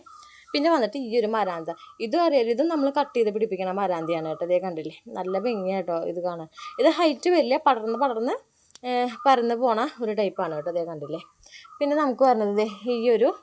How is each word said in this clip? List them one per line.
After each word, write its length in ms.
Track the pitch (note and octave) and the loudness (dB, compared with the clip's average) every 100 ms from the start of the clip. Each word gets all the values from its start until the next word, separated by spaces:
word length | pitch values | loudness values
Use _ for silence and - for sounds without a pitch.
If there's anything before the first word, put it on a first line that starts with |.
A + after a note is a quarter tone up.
| - - - - - | -10 -20 -20 -20 -6
പിന്നെ 180 | D4 D#4+ | 0 2
വന്നിട്ട് 280 | D#4+ G#3 C#4+ | 2 0 -4
ഈ 120 | A#3+ | -2
ഒരു 140 | A#3+ G#3 | 0 0
മരാന്ത, 420 | A3 F#3+ E3+ E3 E3+ - - | 0 -2 -4 -8 -10 -16 -10
ഇതും 200 | A3+ D#4+ | -2 2
അറിയാലോ, 280 | E4+ C#4+ A3+ | 4 4 2
ഇതും 180 | A#3 E4 | 2 0
നമ്മൾ 200 | D#4+ C4+ | 2 0
കട്ട് 220 | C#4+ C#4 | 0 0
ചെയ്ത് 160 | B3 G#3 | 0 0
പിടിപ്പിക്കണ 400 | G3+ G#3 F#3 F#3 | 0 -2 -2 -4
മരാന്തിയാണ് 560 | F#3+ F#3+ E3+ D#3+ E3+ D#3 | -2 -2 -2 -2 -4 -4
കേട്ടോ. 160 | D3+ F3 | -4 0
ഇതേ 120 | F3+ | 0
കണ്ടില്ലേ, 340 | F#3 D#3+ D#3 - A#3 | 0 -6 -10 -14 -12
നല്ല 220 | G#3+ F3+ F#3+ | -8 -6 -4
ഭംഗിയാട്ടോ 580 | A#3 G#3+ F#3 F#3+ F3 E3 E3+ | -2 -2 -2 -4 -4 -4 -4
ഇത് 140 | E3+ | -4
കാണാൻ. 260 | F3 E3+ D#3+ - - - | -6 -6 -12 -16 -10 2
ഇത് 100 | D#4 | 4
ഹൈറ്റ് 380 | D#4+ E4 B3 F4+ | 4 2 2 2
വലിയ 280 | F4 A#3+ D4 | 2 4 2
പടർന്ന് 340 | D4 A#3 A3 A3+ | 2 2 0 0
പടർന്ന്, 380 | C4+ A3 B3 A#4 - _ _ - | 0 0 -4 -4 -10 _ _ -12
ഏ, 80 | B3 B3 B3 A3+ | -4 -2 -2 0
പരന്ന് 340 | C#4 C4 A#3 A#3 | 4 4 2 0
പോണ 220 | B3+ A3 C#4+ A3+ | 2 2 -2 -4
ഒരു 140 | A3 | -4
ടൈപ്പാണ് 400 | G#3+ G3 F#3 E3+ | -2 -2 -2 -4
കേട്ടോ. 160 | D3+ E3 | -4 -4
ഇതേ 120 | E3+ | -4
കണ്ടില്ലേ. 360 | E3+ D#3+ C#3+ D#3+ - _ - - - | -4 -8 -8 -10 -12 _ -20 -20 -20
പിന്നെ 200 | - C#4+ D4 | -4 0 2
നമുക്ക് 280 | C#4+ A3+ | 0 4
വരുന്നത് 280 | C4 A3+ G#3 | 4 4 2
ദേ 120 | G3+ G#3+ G3 A#3 | 0 -2 -4 -4
ഈ 160 | A#3+ A#3+ | 0 2
ഒരു 180 | A3 C4+ F#4+ | 4 2 0